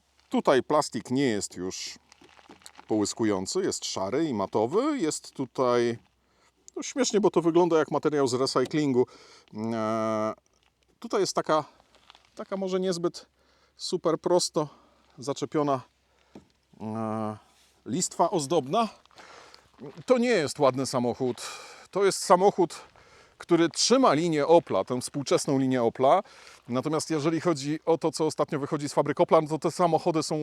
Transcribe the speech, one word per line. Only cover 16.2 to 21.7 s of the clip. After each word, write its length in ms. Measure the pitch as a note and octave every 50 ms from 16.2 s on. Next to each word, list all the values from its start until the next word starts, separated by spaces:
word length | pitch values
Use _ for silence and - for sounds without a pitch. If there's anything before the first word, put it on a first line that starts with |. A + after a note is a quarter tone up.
| _ _ - - - _ _ _ _ _ _ -
e, 560 | G#2 A2 G#2+ A2+ A2+ A2 G#2+ A2 A2 G#2+ G#2+ G#2 _ _ _ _ _ _ _ _ -
listwa 440 | G#2+ A2+ F3+ - - - - F3+ E3
ozdobna. 580 | G#3 E3+ C#3 C3+ F3 D#3+ B2+ C3 D#3 A#3 A3+ G3+ - - _ _ _ - - - - - - - - - _ _ _ - - - - - -
To 120 | - B3+ B3
nie 100 | A#3 B3+
jest 300 | A#3 F3+ D3 B2+ - -
ładny 280 | D3 B2+ B2+ C3+ C3
samochód. 560 | - - B2+ A#2+ A#2+ G#2+ - C3+ B2 A#2 - - - - - - -